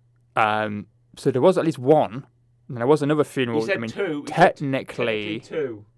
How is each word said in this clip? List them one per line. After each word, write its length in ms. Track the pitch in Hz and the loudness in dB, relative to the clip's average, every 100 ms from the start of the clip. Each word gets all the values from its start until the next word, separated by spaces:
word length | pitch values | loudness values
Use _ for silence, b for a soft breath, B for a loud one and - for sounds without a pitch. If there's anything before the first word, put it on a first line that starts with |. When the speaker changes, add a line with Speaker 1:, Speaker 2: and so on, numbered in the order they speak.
| _ _ _ 123 | _ _ _ 0
Speaker 1:
Um, 520 | 107 107 107 104 - _ _ - | 2 0 -2 -6 -12 _ _ -4
so 140 | 143 | -2
there 100 | 123 | 4
was 160 | 170 180 | 4 4
at 80 | 120 | 0
least 140 | 117 | 0
one, 460 | 123 151 98 120 - _ _ _ - | 4 4 4 -4 -14 _ _ _ -12
and 100 | 120 | -2
there 100 | 123 | 2
was 140 | 151 | 4
another 220 | 143 151 | 4 0
funeral. 380 | 139 135 120 113 | 0 -2 -2 -2
Speaker 2:
He 60 | 113 | -2
said 100 | 117 | -4
Speaker 1:
I 20 | |
mean, 100 | 113 | -4
Speaker 2:
two. 340 | 208 190 147 - | -6 -6 -6 -4
He 0 | |
said 0 | |
Speaker 1:
technically, 1120 | 165 170 - 139 135 - - 117 110 104 113 | 4 4 4 -4 -4 -6 -4 -2 -2 -4 -8
Speaker 2:
technically 0 | |
two. 460 | - 160 131 104 104 | -8 -6 -6 -8 -18